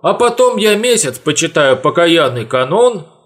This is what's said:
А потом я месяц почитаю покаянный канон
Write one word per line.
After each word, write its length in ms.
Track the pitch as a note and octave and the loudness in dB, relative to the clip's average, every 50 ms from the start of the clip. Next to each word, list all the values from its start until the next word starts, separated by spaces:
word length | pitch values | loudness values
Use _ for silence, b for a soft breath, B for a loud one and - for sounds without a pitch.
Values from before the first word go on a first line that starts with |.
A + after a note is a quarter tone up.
А 120 | - D#3+ G3+ | 0 -2 0
потом 440 | G#3 A#3+ A#3+ A3+ - B3+ B3 B3 G#3 | 2 0 0 2 2 0 0 2 0
я 180 | G3+ A3 G#3 | 0 0 0
месяц 420 | G#3 A3 B3 A#3+ G#3 D#3+ C#3 A#2+ - | 0 0 0 0 0 0 -4 -4 -6
почитаю 600 | - D#3 D3 - E3 D#3+ D#3+ E3 D3 C3+ C3 B2+ | -4 -4 -4 -2 -4 -2 0 0 2 2 2 2
покаянный 680 | - D3+ C3 - E3+ E3+ E3 E3 D3+ C3 B2 A#2+ A2 | 0 -2 0 2 2 2 2 2 2 0 -2 -6 -8
канон 600 | A2 - B2+ B2+ C3 D#3+ G#3 A#3+ B3 A#3 F#3+ D3+ - _ _ _ | -4 -2 -2 -2 0 0 2 2 2 0 -2 -12 -16 _ _ _